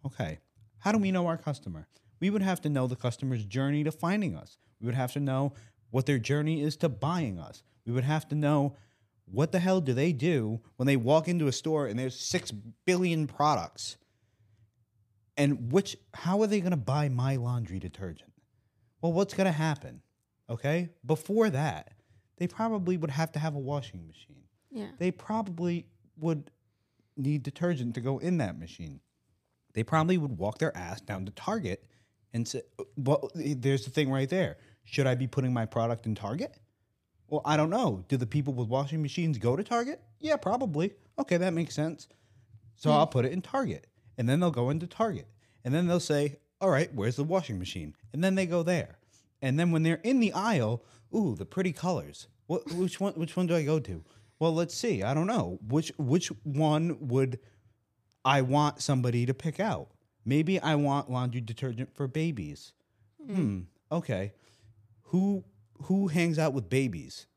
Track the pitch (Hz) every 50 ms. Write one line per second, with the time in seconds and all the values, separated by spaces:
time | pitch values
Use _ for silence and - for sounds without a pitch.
0 | - 139 - - 120 78 78 - _ _ _ _ - _ _ - - 196 214 226
1 | 202 190 190 185 175 175 165 160 - - 143 - - 95 87 78 78 _ _ _
2 | _ _ _ _ - 190 202 214 190 190 185 170 - 151 147 139 127 127 127 -
3 | - 127 120 - - 135 131 117 104 101 98 127 135 139 143 147 151 151 156 -
4 | - 165 190 214 208 160 90 76 - - - _ _ _ _ _ 110 117 120 131
5 | 127 127 - 143 143 139 131 131 139 143 - - - - _ _ _ _ - 127
6 | 131 - 147 127 113 - 139 147 151 156 160 156 143 151 147 - - 165 127 98
7 | - 143 170 180 165 120 95 87 78 - - - _ _ _ _ _ - 120 127
8 | 127 135 151 156 147 - 147 151 147 143 147 147 139 143 143 - - _ _ _
9 | _ _ _ _ _ - 92 101 151 160 - 185 175 185 190 190 165 131 127 120
10 | 139 170 175 123 123 170 175 139 113 107 110 113 - - _ _ 127 139 139 135
11 | 113 117 147 160 156 165 175 175 156 139 123 - - 156 156 156 143 120 104 120
12 | 131 131 123 - - - - 185 - - 117 104 104 113 110 _ _ - 185 180
13 | 185 180 170 160 156 139 - - 143 151 151 113 82 82 _ - - - - -
14 | _ _ _ _ _ _ _ _ _ _ _ _ _ _ _ _ _ _ _ _
15 | _ _ _ _ _ _ _ - 143 143 143 - 123 117 135 190 196 - - -
16 | _ _ - - - 170 185 202 220 214 208 208 175 180 180 151 113 - 131 147
17 | 147 143 131 120 123 135 135 131 120 120 123 120 117 87 90 95 92 92 - -
18 | 101 92 82 - - - _ _ _ _ _ _ _ _ _ _ _ _ _ _
19 | - 170 165 170 202 196 - - 190 190 165 147 160 160 151 - - 131 117 -
20 | _ _ _ _ _ _ _ _ _ _ 120 113 - 139 151 170 175 165 - _
21 | _ 120 156 156 - - 202 220 226 214 156 131 151 156 92 78 - - - _
22 | _ _ _ _ _ _ _ _ 175 175 - - 220 226 220 208 185 170 185 180
23 | 156 160 135 139 160 160 - 151 151 160 147 143 135 127 143 143 123 - - 95
24 | 82 80 78 - - _ - - - _ _ _ _ _ 294 240 208 202 - -
25 | 170 180 175 - - - 214 220 226 196 175 165 170 175 175 175 - - _ _
26 | _ _ _ - 156 165 165 151 143 - _ _ _ _ _ _ _ _ _ _
27 | _ _ _ - 135 135 147 151 120 143 139 - 170 175 175 139 123 120 117 -
28 | 117 131 139 131 - 170 185 170 127 98 87 - 80 87 - - 85 78 - 69
29 | _ _ _ _ _ _ _ _ _ _ _ _ _ _ _ - 113 - - 160
30 | 156 170 185 180 151 143 123 80 92 101 110 - 160 160 - - 90 85 92 -
31 | - - 104 95 95 95 - - - - 202 226 170 101 92 - - _ _ _
32 | _ _ _ _ _ _ _ 117 117 - - 127 - _ _ - - - _ -
33 | 127 127 147 - - - - 170 151 143 147 131 117 139 139 135 - 131 127 -
34 | 151 135 135 135 135 135 - 190 180 101 73 - - - - _ _ - - -
35 | 139 131 127 123 131 120 - - 127 127 123 120 113 110 - 120 113 117 117 110
36 | - 117 110 - 101 98 113 156 240 311 - - _ _ _ _ _ _ _ _
37 | _ _ _ _ _ _ 147 151 - - 151 151 151 160 180 226 262 170 110 92
38 | 90 - 139 131 123 113 - 147 139 135 135 123 123 110 120 131 139 139 156 160
39 | 151 139 - - 175 160 151 113 101 117 123 151 214 - 240 233 240 254 302 -
40 | - _ - _ - 302 311 285 - 185 202 247 269 220 151 147 165 202 - -
41 | _ _ _ - - - 180 170 180 190 170 165 170 151 - - 151 160 160 -
42 | - _ _ _ _ _ _ _ _ _ - - _ - - _ - 156 147 147
43 | 151 156 - 131 117 131 147 185 180 - - 262 269 170 92 69 - _ _ _
44 | _ - - - 123 113 131 160 180 180 151 120 123 127 143 160 165 175 - -
45 | 220 226 185 - 135 - - _ _ _ _ _ _ 123 131 160 180 175 170 175
46 | 175 - 151 143 143 147 139 - _ _ _ _ - 190 160 135 165 175 - 127
47 | 98 110 123 - 143 156 175 190 165 - 113 92 90 85 - 92 80 76 - _
48 | _ - - 139 170 190 190 190 190 175 170 175 170 165 180 165 110 - - -
49 | _ _ _ _ _ _ _ _ - 131 127 147 170 175 165 160 160 160 165 170
50 | - 220 269 269 233 202 - 170 196 226 226 156 117 107 117 120 - - - -
51 | _ _ - 220 214 165 110 82 95 - - - 190 180 156 - - 180 185 151
52 | - - 73 - - - _ _ _ _ 165 185 - - 165 175 185 180 - -
53 | 190 202 - 165 165 160 - - 185 175 170 170 156 139 156 160 123 - 92 82
54 | 80 _ _ - - _ _ _ 156 165 160 160 175 160 - - - 240 190 104
55 | 95 107 135 156 165 190 233 226 117 87 92 - - 107 123 151 165 - - -
56 | 151 123 131 185 175 - 160 - - 151 139 139 156 151 151 151 165 175 160 -
57 | 147 131 120 131 135 131 120 120 - - _ _ _ _ _ _ _ _ _ _
58 | _ _ _ _ _ 131 139 143 131 127 131 147 147 147 147 - - - 143 131
59 | 123 123 117 120 120 123 131 - - 165 147 - 190 220 165 82 71 - _ _
60 | _ _ _ _ _ 107 131 143 160 156 190 180 - 156 156 147 143 143 139 143
61 | 139 - 123 127 127 123 113 127 120 110 120 - - 131 120 110 131 - _ -
62 | 147 131 123 156 160 165 156 127 - 147 143 - - - _ _ _ _ _ _
63 | _ _ _ _ 311 269 202 190 165 110 101 92 90 87 _ _ _ _ 156 170
64 | 170 - 117 92 95 104 - _ _ _ _ _ _ - - _ _ _ - _
65 | _ - - 180 190 202 202 190 - - _ _ _ _ _ - 139 - 185 196
66 | 196 190 147 170 170 170 165 151 156 160 135 139 113 90 - 131 135 127 95 82
67 | 69 69 - - - _ _